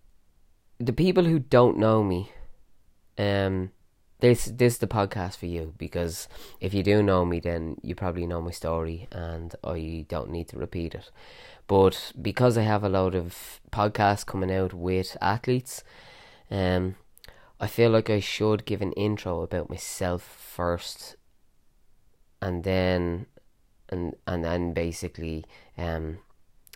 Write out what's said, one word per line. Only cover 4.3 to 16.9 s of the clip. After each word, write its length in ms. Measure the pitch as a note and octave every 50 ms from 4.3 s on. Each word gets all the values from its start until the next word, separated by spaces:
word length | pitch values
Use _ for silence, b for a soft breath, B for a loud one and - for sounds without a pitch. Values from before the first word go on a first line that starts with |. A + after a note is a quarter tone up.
| A#2+ - -
this 280 | - A2+ B2+ B2 A#2+ A#2+
is 60 | -
the 80 | - G2
podcast 500 | - G#2+ G2+ G2 - G#2+ F2+ F2+ - -
for 80 | -
you, 280 | F2 F2 E2 D#2+ D#2+ - -
because 500 | D#2+ D2+ - F2 F2 E2 D#2+ - - - B B B B B B
if 140 | - F#2+ G2+
you 100 | G2+ F2
do 180 | G2+ G#2 G#2+
know 220 | G#2 G2 F#2+ F2+ F2
me, 160 | F2 F2 E2
then 380 | - F2 E2+ E2+ E2 D#2+ - -
you 140 | - B1+ F2
probably 320 | - G2 F2+ E2+ F2 F2 E2+
know 140 | F2 E2+
my 100 | E2+ F2
story 560 | F2 - - E2 E2 E2 D#2+ E2 E2 E2+ - -
and 460 | - F2+ E2+ E2 E2 E2 E2 E2 - - -
I 420 | - E2 E2 D#2+ D#2+ E2 D#2+ D2+ -
don't 200 | - D#2 A1+ G#1+
need 200 | D#2+ E2+ E2+ -
to 100 | - -
repeat 360 | C#2+ - - F2 E2 D#2+ -
it. 140 | - - - - B B B B B B B B B B
But 460 | B G2+ G2 F#2+ F#2+ - - - - - B2
because 360 | B2+ G#2+ - - B2 B2 A2 A2+
I 60 | G#2+
have 200 | G#2+ G#2+ G2+ G#2
a 60 | G2
load 260 | F#2+ F#2+ F#2+ F#2 F2+
of 460 | F#2 E2+ F2 - - - - - - - -
podcasts 540 | - G#2 G#2 G#2+ G#2+ - G#2 G2+ G2+ G2+ -
coming 260 | - - G2 F#2+ F#2
out 220 | F#2+ F#2+ F#2+ F#2 F#2+
with 420 | F2 E2+ F#2 F#2 F#2 F#2 - - -
athletes, 600 | - F2+ G#2 B2 - B2+ B2+ C3 - - - - - B B B B B B B B B B B B B
um, 460 | - G2 F#2 F2+ F#2 F2+ F#2 F#2